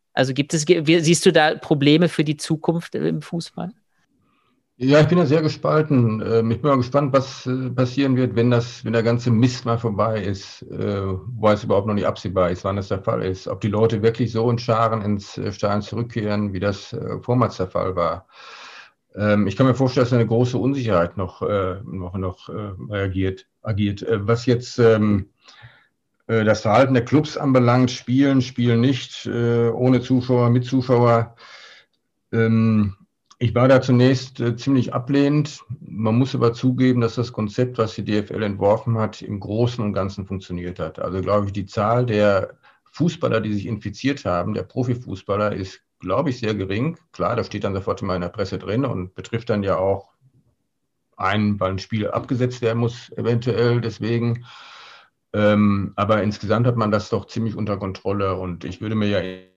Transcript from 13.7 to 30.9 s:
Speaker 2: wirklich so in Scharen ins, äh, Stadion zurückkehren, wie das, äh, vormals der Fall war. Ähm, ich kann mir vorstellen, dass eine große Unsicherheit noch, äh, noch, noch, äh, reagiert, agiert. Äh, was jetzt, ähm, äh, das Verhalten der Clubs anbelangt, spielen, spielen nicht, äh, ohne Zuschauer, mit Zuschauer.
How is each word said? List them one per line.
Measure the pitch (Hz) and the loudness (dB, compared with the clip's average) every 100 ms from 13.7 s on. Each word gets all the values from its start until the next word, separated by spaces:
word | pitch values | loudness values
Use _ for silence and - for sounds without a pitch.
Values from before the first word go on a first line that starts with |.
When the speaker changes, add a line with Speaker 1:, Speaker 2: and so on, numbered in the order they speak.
| 104 113 113 | 2 2 2
Speaker 2:
wirklich | 110 113 120 | 0 0 -2
so | 113 117 | 0 0
in | 117 | 0
Scharen | - 113 113 110 | 0 2 2 0
ins, | 101 101 - - | -2 -4 -6 -8
äh, | 101 | -8
Stadion | 101 101 104 | -4 -2 -2
zurückkehren, | 104 107 117 117 104 104 104 | -4 -6 -6 -4 -4 -2 -4
wie | 95 | -2
das, | 101 98 - | -4 -4 -8
äh, | - - - | -10 -8 -8
vormals | - 123 110 - | 0 2 2 0
der | 90 | -4
Fall | 90 92 | -2 -2
war. | 87 85 87 _ - - - - - - _ _ | 0 -2 -2 _ -20 -20 -20 -20 -20 -20 _ _
Ähm, | - 104 104 98 | -4 2 2 2
ich | - | 2
kann | 131 | 2
mir | |
vorstellen, | 123 135 139 120 | 4 2 2 2
dass | |
eine | 123 110 | 2 2
große | 113 123 120 | 2 2 2
Unsicherheit | 120 139 117 92 87 - | 0 -2 0 0 0 -2
noch, | 87 - | -8 -6
äh, | - 101 95 92 | -2 -2 -2 -6
noch, | 110 95 90 95 | -10 -10 -8 -6
noch, | 95 92 - | -6 -8 -14
äh, | 107 104 95 - | -12 -10 -12 -8
reagiert, | 104 98 92 95 92 _ _ | -4 -4 -2 -2 -4 _ _
agiert. | 110 101 101 101 | -6 0 0 -2
Äh, | - 110 101 | -2 -2 2
was | 117 - | 0 2
jetzt, | 120 - - | 0 0 4
ähm, | 117 110 107 101 - _ _ - - _ _ _ _ _ - | 6 6 4 2 -2 _ _ -20 -20 _ _ _ _ _ -2
äh, | 113 | 2
das | 107 104 | 4 2
Verhalten | 110 107 131 | 4 4 6
der | 127 | 4
Clubs | 120 143 147 - | 2 2 2 -2
anbelangt, | 143 127 120 123 127 | 2 4 6 4 2
spielen, | 127 - 127 139 135 | 0 -2 2 4 4
spielen | 123 - 120 117 | 0 0 2 4
nicht, | 127 127 - - 110 | 2 0 -6 -12 -6
äh, | 113 117 117 117 | -2 0 2 0
ohne | - 127 127 | 2 4 2
Zuschauer, | 123 131 123 123 120 | 2 0 2 2 4
mit | 123 | 2
Zuschauer. | 123 135 127 | 2 -2 2